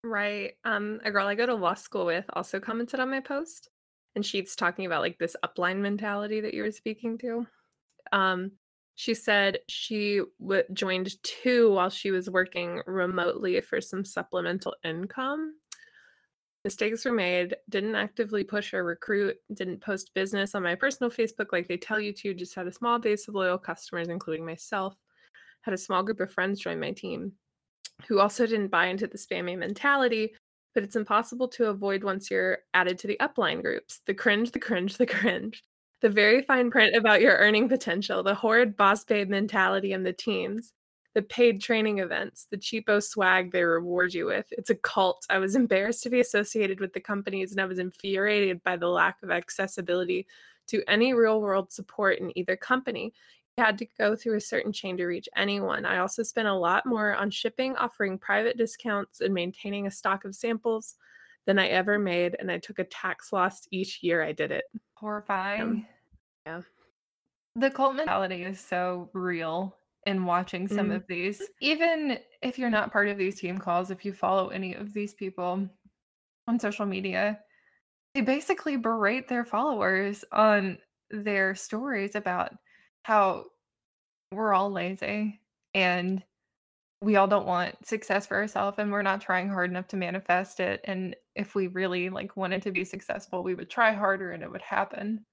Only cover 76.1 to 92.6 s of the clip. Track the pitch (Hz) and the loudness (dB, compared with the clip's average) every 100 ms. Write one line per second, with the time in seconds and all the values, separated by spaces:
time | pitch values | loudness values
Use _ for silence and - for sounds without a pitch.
76.1 | _ _ _ - 233 214 208 202 190 190 | _ _ _ -2 0 0 -2 -4 -2 -2
77.1 | 185 202 214 _ _ _ _ _ _ _ | 0 0 -2 _ _ _ _ _ _ _
78.1 | 277 220 277 - 381 - 277 294 339 254 | -2 2 0 0 -2 0 -2 0 2 2
79.1 | 262 254 247 233 208 285 233 190 190 202 | 0 -2 -4 -2 0 0 0 2 2 0
80.1 | 208 - - 214 208 190 180 _ _ _ | -4 -2 4 6 4 2 -6 _ _ _
81.1 | 214 208 196 190 190 - 214 269 233 196 | -8 -2 0 0 -2 -6 -6 -4 -4 -4
82.1 | 208 208 180 - - _ _ _ _ - | -4 -4 -2 -4 -8 _ _ _ _ 2
83.1 | 214 196 175 - _ _ _ _ _ _ | 4 4 0 -8 _ _ _ _ _ _
84.1 | _ _ 190 220 190 202 190 175 190 - | _ _ -2 2 4 2 -2 -4 -4 -4
85.1 | 208 214 208 _ _ _ 196 180 180 180 | -2 -2 -4 _ _ _ 2 2 2 0
86.1 | 190 - _ _ _ _ _ _ _ 202 | -2 -6 _ _ _ _ _ _ _ 4
87.1 | 202 196 202 185 180 175 - - 220 - | 6 6 4 2 0 0 -6 -6 -6 0
88.1 | 196 202 196 214 208 202 202 208 202 196 | -2 0 -2 0 0 -2 -2 -2 0 0
89.1 | 196 - 185 190 196 180 180 185 196 175 | 0 0 -2 0 -2 -2 -2 -6 -4 -4
90.1 | 180 190 180 190 - 185 196 - 185 185 | -4 0 0 0 -4 -2 -2 -4 -6 -6
91.1 | - _ - 208 202 185 185 190 180 180 | -10 _ -10 -4 -2 -2 -2 -2 -2 -4
92.1 | 185 196 - 185 190 | -6 -10 -6 -4 -4